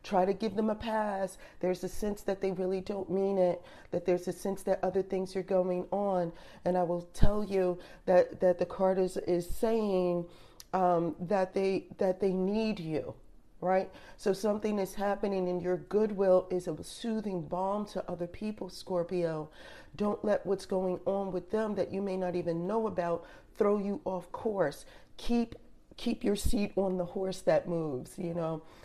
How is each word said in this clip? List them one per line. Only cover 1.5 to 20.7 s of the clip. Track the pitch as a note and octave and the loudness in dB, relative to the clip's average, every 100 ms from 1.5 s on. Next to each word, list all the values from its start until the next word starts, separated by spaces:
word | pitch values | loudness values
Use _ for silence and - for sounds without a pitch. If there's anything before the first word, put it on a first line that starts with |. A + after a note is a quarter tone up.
| - | -4
There's | F3+ F3+ | -2 -2
a | F#3 | -4
sense | - G#3 G3+ | -2 -2 -2
that | - F#3+ | -4 -2
they | G3 | -2
really | F#3 F#3 F#3+ | -2 -2 -2
don't | F#3+ G3 - | -4 -6 -2
mean | F#3+ G3 G3 | 0 2 4
it, | F3+ F3 - - - | 4 2 -6 -20 -6
that | F3 | -2
there's | F3+ F3+ F3+ | 2 2 0
a | |
sense | E3+ G3+ F#3+ | -6 -4 -4
that | G3 F#3 | 0 0
other | F#3 F#3+ | 0 0
things | F#3+ F#3+ F#3+ F#3+ | -2 -4 -4 -4
are | |
going | F3+ F#3+ F#3 F3+ F3+ | 0 2 2 -2 -2
on. | G3 G3+ F#3 E3+ - - - | -2 0 2 0 -4 -16 -6
And | F3 F3+ | 0 2
I | |
will | E3+ F3 F3 | 0 -2 -6
tell | - G3+ G#3 | 8 8 8
you | G3 F#3+ F3+ F3 - - - | 2 2 2 0 -8 -4 4
that, | F3+ E3+ - | 6 6 4
that | F#3 F3 | 2 4
the | F3+ | 0
card | - F#3+ F#3+ | 0 2 2
is, | F#3 - | 0 -2
is | - F3 E3+ | 0 0 0
saying, | - A3+ A3+ G#3 F#3 F3+ F3 F3 - - - - | 0 0 2 2 2 2 0 -4 -12 -20 -20 -6
um, | F#3+ F3+ E3+ E3+ - | 2 4 4 2 -2
that | E3+ G3+ F#3 | 0 0 0
they, | G3 F#3+ F#3+ - - | 0 0 0 -4 0
that | G3 F#3 | 0 2
they | G3 | 0
need | F#3 F#3 G#3+ A3 G#3 | 2 0 0 0 -2
you. | D#3+ D3+ - - - - - - | -4 -4 -4 -10 -18 -20 -20 -6
Right? | F3+ F#3+ F#3 - - - | 0 0 0 -8 -20 -4
So | G3+ | -2
something | G3 G#3+ G#3 G#3+ G#3 | 0 0 0 0 -2
is | F#3+ | -2
happening, | - G3+ G3+ G#3 F#3+ F3+ | -2 -2 0 -2 -2 -2
and | F3+ | -2
your | F3 F3+ | -2 -2
goodwill | C#3+ G#3 G#3+ G3 G3 F#3 - | 0 0 2 2 6 6 4
is | F3+ F3+ | -2 -4
a | D#3 | -6
soothing | - - A#3 A3 G#3 F3+ | -10 -8 -4 -4 -2 -6
balm | D3+ F3 F#3+ G#3 G#3 | -4 -4 -2 -2 -4
to | F#3 - | -6 -6
other | F3 F3 | -6 -8
people, | - G#3+ G#3+ F#3 | -8 -8 -8 -10
Scorpio. | - - F3+ E3+ F3+ E3 D#3 - - - - - - | -12 -4 -4 -2 -2 -2 -2 -8 -14 -20 -20 -12 -4
Don't | G#3 - | -2 0
let | G#3+ G3 F3 | 0 0 0
what's | F#3+ | -4
going | - | -2